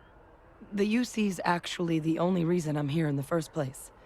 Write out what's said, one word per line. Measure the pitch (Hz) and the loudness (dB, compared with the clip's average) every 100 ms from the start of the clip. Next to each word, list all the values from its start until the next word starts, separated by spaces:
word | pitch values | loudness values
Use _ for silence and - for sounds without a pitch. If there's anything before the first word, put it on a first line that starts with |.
| - - - - - - - | -20 -20 -20 -20 -20 -20 -8
The | 202 202 | 0 2
U | 226 | 2
C's | 247 - 208 175 - | 0 0 0 0 0
actually | 175 - - 170 165 | 0 -2 -4 0 2
the | 156 160 | 2 2
only | 175 185 | 2 2
reason | 165 180 156 147 | 2 2 0 -2
I'm | 147 | 0
here | 160 156 | 0 0
in | 143 | 0
the | |
first | 135 170 156 | 0 -2 -2
place. | 160 131 - - - | -4 -4 -6 -16 -20